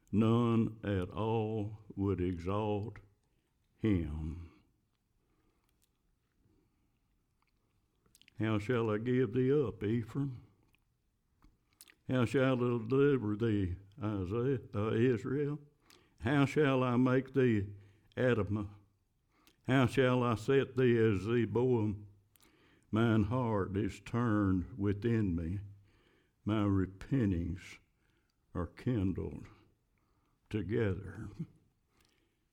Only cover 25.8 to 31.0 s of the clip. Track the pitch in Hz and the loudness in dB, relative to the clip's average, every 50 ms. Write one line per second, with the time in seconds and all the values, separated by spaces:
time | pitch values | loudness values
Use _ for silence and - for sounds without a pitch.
25.8 | _ _ _ _ _ _ _ _ _ _ _ _ - 104 110 110 104 101 98 95 | _ _ _ _ _ _ _ _ _ _ _ _ -6 -2 -2 0 0 2 2 2
26.8 | 92 90 95 - - - 135 139 113 98 92 85 85 80 87 92 - - - - | 0 -2 -4 -10 -8 -4 -2 0 0 0 0 0 -2 -4 -6 -8 -10 -14 -20 -20
27.8 | _ _ _ _ _ _ _ _ _ _ _ _ _ _ - 90 85 - - - | _ _ _ _ _ _ _ _ _ _ _ _ _ _ -8 -6 -6 -6 -8 -8
28.8 | - 120 127 110 95 95 80 87 85 80 73 - - - - - _ _ _ _ | -4 -2 -2 0 0 0 -2 -4 -6 -8 -10 -12 -14 -16 -20 -20 _ _ _ _
29.8 | _ _ _ _ _ _ _ _ _ _ _ _ _ - - 110 90 87 110 123 | _ _ _ _ _ _ _ _ _ _ _ _ _ -6 -6 -4 -4 -2 -2 -2
30.8 | 113 101 90 - | 0 0 -2 -4